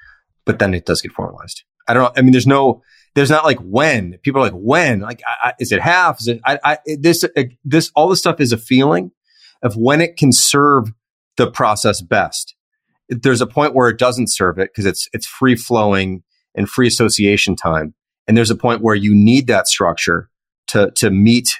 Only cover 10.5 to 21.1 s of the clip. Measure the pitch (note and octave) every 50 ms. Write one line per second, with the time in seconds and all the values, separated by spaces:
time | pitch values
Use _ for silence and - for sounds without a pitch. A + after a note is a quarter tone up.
10.5 | - C#3+ C#3+ D3 C#3+ C3+ A2 A2 A2 _ _ _ _ _ _ _ _ - B2 -
11.5 | - - C3 A2 G#2+ - - A2 F#2 - E2+ E2 A2 G2+ F2+ E2 - - - -
12.5 | - _ _ _ _ _ _ _ _ _ _ - - A2+ - C3+ B2+ A2+ B2 -
13.5 | - D3+ D3 D3+ B2 C3 B2 A#2 A2 A#2 B2 B2+ A#2+ B2+ A#2 G#2 - - G2 F2+
14.5 | E2+ F#2 F#2+ - - - G2 G2 F2 - - - - A#2 - - - - C3 C3
15.5 | B2+ A#2+ - - A#2+ A2+ G#2+ G#2 G2 F#2+ F#2+ F#2+ F#2 F2+ - _ _ _ _ _
16.5 | - - G2+ - - - B2+ A#2 - - A#2 G#2+ - - G#2 G2+ G#2 G2 - G2+
17.5 | F2+ - - F2 D#2+ D#2 D2+ D2+ - _ _ _ _ _ _ - A2 A2+ A#2 A2
18.5 | A2+ - - B2 A#2 G#2 A2+ A2 G#2+ G2+ G2+ G#2 G#2 G#2 G#2 A2+ B2 C#3 C3 A#2+
19.5 | A2 F#2+ F2+ - - - G2 E2+ E2+ - - - E2+ E2+ - - _ _ _ _
20.5 | _ _ _ - - G#2+ G2+ F#2+ - - A#2+ G#2